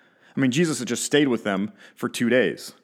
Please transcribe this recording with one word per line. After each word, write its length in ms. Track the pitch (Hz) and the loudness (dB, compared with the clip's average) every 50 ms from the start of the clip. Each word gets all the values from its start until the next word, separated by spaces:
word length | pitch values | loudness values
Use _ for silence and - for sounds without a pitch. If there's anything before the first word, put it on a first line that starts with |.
| _ _ _ _ _ - - 131 | _ _ _ _ _ -10 -4 -2
I 20 | |
mean, 120 | 135 127 | 0 0
Jesus 280 | 120 151 175 160 147 120 | 2 2 2 2 0 -4
had 80 | 127 107 | -4 -4
just 160 | 120 110 - | -4 -4 -4
stayed 240 | - - 143 151 135 | 0 2 2 4 4
with 160 | 117 110 - | 0 -2 -2
them 300 | 107 98 95 101 101 - - - - _ | -2 -2 -2 -2 -4 -6 -14 -20 -20 _
for 140 | - - 117 | -8 -8 -8
two 220 | - - 127 117 | -4 -2 0 2
days. 440 | 120 131 110 85 60 - - - - _ | 4 4 2 2 -2 -6 -12 -18 -18 _